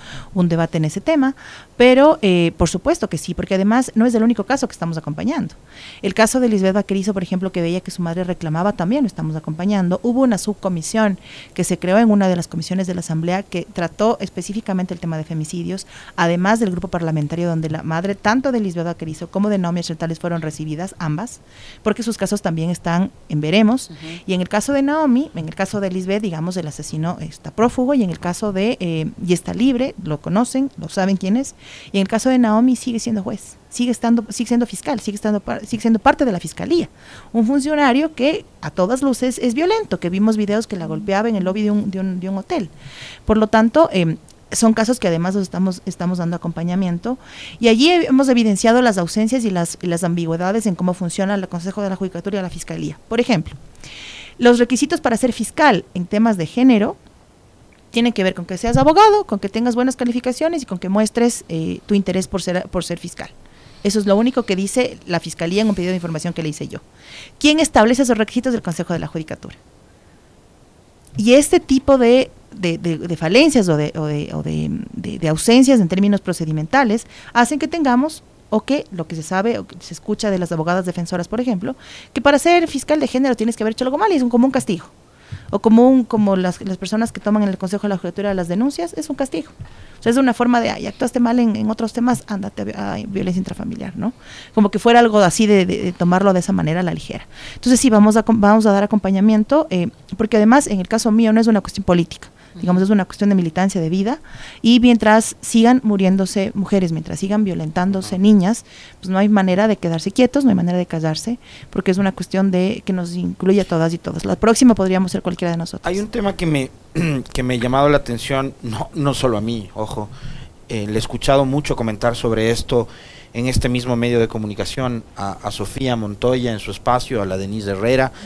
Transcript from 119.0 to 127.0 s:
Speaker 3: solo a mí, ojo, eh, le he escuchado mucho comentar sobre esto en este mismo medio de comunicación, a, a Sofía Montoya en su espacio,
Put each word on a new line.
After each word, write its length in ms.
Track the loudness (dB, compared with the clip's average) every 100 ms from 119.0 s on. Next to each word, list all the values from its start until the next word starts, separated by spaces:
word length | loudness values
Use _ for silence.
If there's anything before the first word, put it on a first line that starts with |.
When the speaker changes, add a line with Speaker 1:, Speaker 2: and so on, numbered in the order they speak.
| -2
Speaker 3:
solo 240 | 0 0 0
a 20 |
mí, 300 | -2 -6 -8
ojo, 340 | -8 -8 -8 -10 -12 -12 -12 -14 -20 -10
eh, 180 | -8 -4
le 60 |
he 40 | -4
escuchado 460 | -4 -4 2 2
mucho 320 | 2 0 -2 -4
comentar 400 | -4 -2 -2 -2
sobre 340 | -2 0 0
esto 380 | 0 0 -2 -2 -8 -20 -20 -14
en 140 | -6 -2
este 220 | 0 0
mismo 260 | -2 -2
medio 240 | -2 0 2
de 80 | 0
comunicación, 800 | -2 -6 -6 -8 -6 -6 -6 -10 -10
a, 220 | -10 -8
a 120 | -8
Sofía 420 | -8 -8 -6 -4
Montoya 560 | -4 -6 -2 0 0 -2
en 60 | -6
su 140 | -8
espacio, 500 | -6 -2 -2